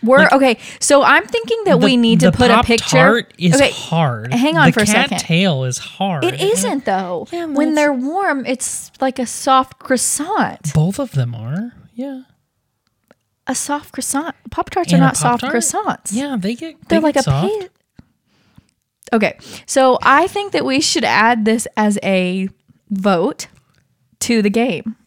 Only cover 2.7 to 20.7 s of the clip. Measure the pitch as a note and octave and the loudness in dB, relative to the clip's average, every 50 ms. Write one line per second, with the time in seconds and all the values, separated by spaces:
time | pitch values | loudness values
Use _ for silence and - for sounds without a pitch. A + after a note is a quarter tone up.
2.7 | A#3+ A3+ - - - B3+ B3+ F3+ A3 A#3+ - _ _ _ D#3+ F3+ E3+ C4+ C#4+ - | 0 -2 0 0 2 4 4 4 4 2 -2 _ _ _ 0 2 4 4 4 2
3.7 | - - - - E3+ E3 E3 C#3+ A#2+ A2 G#2+ B2 - A#3 B3 D4+ D#4+ E4 D4+ - | 0 -4 -8 -4 -2 0 0 0 -2 -4 -6 -4 -2 0 0 0 2 4 4 4
4.7 | - A#3 G#3+ G#3 G#3 A3 C4 C#4 G#3+ E3+ - - E3 E3 F#3+ G3 D#3+ C3 C3 B2+ | 4 2 0 2 2 0 0 0 -2 -6 -4 -2 0 2 2 2 0 0 -2 -4
5.7 | B2 - - - - - F#3+ G3 F3+ D3 C#3+ F3 - C#3 D#3+ G3 A4 A#4+ - A#4+ | -6 -8 -10 -14 -8 -6 -4 -4 -4 -2 -2 -4 -4 -2 -2 -2 0 0 -2 -2
6.7 | F4 C#4 A#3+ - F#3+ F#3+ F#3+ F3 F3+ E3+ - - - F4 E4+ D#4+ C#4+ C#4+ D4+ D#4 | -4 -4 -2 -2 -2 -2 -2 -4 -6 -8 -8 -8 -10 -8 -8 -4 -2 -2 0 0
7.7 | D#4 D4+ D4 D4 C#4+ B3+ B3 C#4 D#4+ F#4+ G4+ F#4 D4 C#4 A#3+ - C4 B3 - - | 2 2 2 0 0 -2 -4 -4 -4 -2 -2 -2 -2 -2 -4 -6 -6 -6 -6 -10
8.7 | - - - - _ _ - C4+ B3+ - B3 A3+ - - - D4 C4 C4 C4 - | -10 -10 -12 -16 _ _ -4 -4 -2 -4 -6 -6 -6 -6 -2 2 2 2 2 -2
9.7 | - _ - - C4 B3 - - - - C#4+ E4+ G#4+ G4 A#3 B2 E2 - _ D#3 | -8 _ -4 -2 -2 0 0 -2 -4 -4 -4 -4 -2 -2 -2 -2 -4 -8 _ -4
10.7 | - D#3 D3+ F3 G3 - C#4+ B3 - C#3 B2 A#2+ A#2 A#2 G#2+ A#2 C#3 F3 A3 A#3+ | 0 0 0 0 0 -4 -6 -4 -2 -4 -4 -4 -4 -10 -10 -8 -8 -8 -8 -10
11.7 | A#3 - - - _ A#3 B3+ C#4+ C4+ C4 B3+ _ _ _ _ _ _ _ _ _ | -12 -18 -20 -20 _ -12 -10 -10 -10 -12 -16 _ _ _ _ _ _ _ _ _
12.7 | _ _ _ _ _ _ _ _ _ _ _ _ _ _ _ - C4 - - - | _ _ _ _ _ _ _ _ _ _ _ _ _ _ _ -6 -6 -6 -4 -6
13.7 | C#4+ D4 D4 - _ - B3+ - - C4+ D#4 E4+ - _ _ - - - F4+ - | -6 -6 -6 -10 _ -10 -8 -4 -4 -4 -4 -4 -10 _ _ -12 -6 -6 -6 -4
14.7 | - G4 F4 - - - C4+ C4+ - - B3 B3+ A#3+ A#3 A#3+ B3+ D4+ A#3 - - | -4 -4 0 2 4 4 4 4 2 2 0 0 0 0 -2 -4 -4 -2 -2 -2
15.7 | - F4+ G#4+ G4 - - _ - G3 A3+ C#4 C#4+ C#4 A3+ F3 G3 A#3+ A#3+ E4 E4 | -4 -4 -4 -4 -6 -6 _ -6 -6 -6 -4 -4 -6 -4 -4 -4 -6 -6 -10 -14
16.7 | D4+ _ - _ E4 E4 D#4+ D4+ C#4+ C#4+ B3 - C3+ C3+ E3 F#4 G#4+ G#4+ F#4+ F4+ | -16 _ -4 _ 0 2 2 2 0 0 0 0 0 0 0 -2 -2 -4 -6 -10
17.7 | _ _ _ _ _ _ - _ _ _ _ _ _ _ _ _ _ - _ _ | _ _ _ _ _ _ -20 _ _ _ _ _ _ _ _ _ _ -20 _ _
18.7 | _ _ _ _ _ _ _ - - A3+ G#3 C#3 - _ - - - - - - | _ _ _ _ _ _ _ -2 -2 0 0 0 -4 _ -18 -20 -20 -20 -12 -4
19.7 | - C#4 C4 C4 B3 - - - C4 C#4+ E4+ F#4+ - G#4 G4+ G4+ F#4+ G4+ - C4 | 0 2 4 4 4 4 4 4 4 4 4 2 -2 -6 -8 -4 -4 -4 -2 0